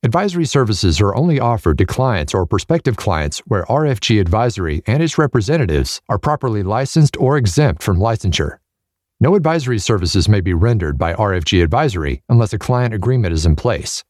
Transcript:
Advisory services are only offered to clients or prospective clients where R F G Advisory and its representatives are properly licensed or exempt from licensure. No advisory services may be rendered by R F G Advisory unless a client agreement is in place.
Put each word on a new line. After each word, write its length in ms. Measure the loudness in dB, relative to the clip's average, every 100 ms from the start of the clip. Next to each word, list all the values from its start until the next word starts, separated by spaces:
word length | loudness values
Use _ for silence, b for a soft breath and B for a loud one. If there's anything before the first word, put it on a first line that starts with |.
Advisory 420 | 0 0 0 -2 0
services 560 | 2 2 2 2 2
are 140 | 2 2
only 240 | 2 2
offered 400 | 0 0 0 0
to 60 | 0
clients 480 | 0 0 0 -2
or 120 | -2 0
prospective 500 | -2 0 -2 0 -2
clients 440 | -2 -2 -2 -6 -4
where 220 | -4 0
R 180 | 0 0
F 120 | -2
G 200 | 0 2
Advisory 640 | 2 0 0 -2 -6 -4 -2
and 160 | 0
its 160 | 0 0
representatives 800 | 0 0 0 0 0 0 -2 -6 -6
are 100 | -2
properly 420 | -2 -2 -2 -4
licensed 560 | -2 -2 -2 2 2 2
or 180 | 0 2
exempt 440 | 0 2 0 0
from 160 | 0 0
licensure. 600 | 0 0 -2 -2 -4 -6 _ _ _ _ _ _
No 160 | 2 2
advisory 420 | 2 0 0 -4
services 520 | 0 0 2 0 2
may 120 | 2
be 120 | 2
rendered 440 | 0 2 2 -2 -2
by 160 | -4 0
R 180 | 0
F 100 | 0
G 180 | 0 2
Advisory 600 | 2 2 0 -2 -6 -6 _
unless 240 | 2 2
a 60 | -4
client 340 | -2 -2 -2
agreement 400 | -2 -2 0 0
is 120 | 0 0
in 100 | 0
place. 480 | 0 -4 -6 -12 -14